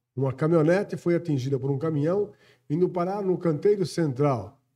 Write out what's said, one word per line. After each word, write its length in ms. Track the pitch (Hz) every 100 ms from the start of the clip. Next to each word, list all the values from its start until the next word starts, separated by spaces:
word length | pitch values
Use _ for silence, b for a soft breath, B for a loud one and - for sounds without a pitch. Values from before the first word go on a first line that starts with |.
| _ -
Uma 160 | 131
caminhonete 640 | 127 156 170 151 175 202 170
foi 180 | 175
atingida 420 | 170 165 143 127 135
por 140 | 135
um 80 | 139
caminhão, 540 | 160 151 151 196 202 b b b -
indo 200 | 151 180
parar 340 | 170 175 202
no 160 | 190 175
canteiro 480 | 170 147 202 208 175
central. 680 | - 160 123 147 123 95 - _